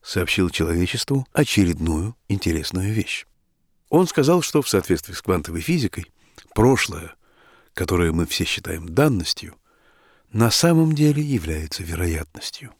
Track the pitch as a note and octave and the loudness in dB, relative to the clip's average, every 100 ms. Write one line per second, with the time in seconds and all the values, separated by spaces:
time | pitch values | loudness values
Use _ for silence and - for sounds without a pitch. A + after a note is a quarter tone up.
0 | - G2+ F2 - F2+ - D#2+ E2+ F2+ A#2+ | -6 -4 -2 0 0 0 0 0 0 -2
1 | - C#3 C3 - C#3+ - F2+ D#2 D#2+ D#2 | -2 -4 -2 0 2 4 2 2 0 0
2 | G2+ - _ G2 F2 D#2+ D2+ F#2 G2 A2 | -4 -8 _ -2 0 -2 -2 -4 -2 -2
3 | - - - _ _ _ _ _ _ D#3+ | -2 -6 -12 _ _ _ _ _ _ 2
4 | F#3 - C#3 F3 - D3+ C3+ G2 - F2 | 2 2 4 4 2 0 2 0 0 -2
5 | - F2+ - F#2 D#2+ E2 D#2+ E3+ A2 - | -2 -12 -2 -2 -2 -6 -2 0 0 -4
6 | F2 _ _ - _ - A#2 C3 - E2 | -14 _ _ -20 _ 2 4 4 0 -6
7 | E2 - _ _ _ _ _ - E2+ F2+ | -14 -20 _ _ _ _ _ -8 -2 2
8 | E2+ D#2+ E2 - - - F2 E2 E2+ E2+ | 2 0 -2 -2 -4 -4 -6 -10 -4 2
9 | D3+ G#2+ E2 - - - _ _ _ _ | 2 2 -2 -6 -10 -20 _ _ _ _
10 | _ _ _ G#2 A#2 - E3+ E3 D#3+ D3+ | _ _ _ 0 2 4 4 4 4 4
11 | D3+ D3 D3 B2+ D#2+ D#2 D#2+ - D#2+ E2 | 4 2 0 -2 -2 -6 -6 -10 -8 -4
12 | F2 D#2+ D2+ - - - B2+ | -2 -2 -6 -12 -14 -14 -20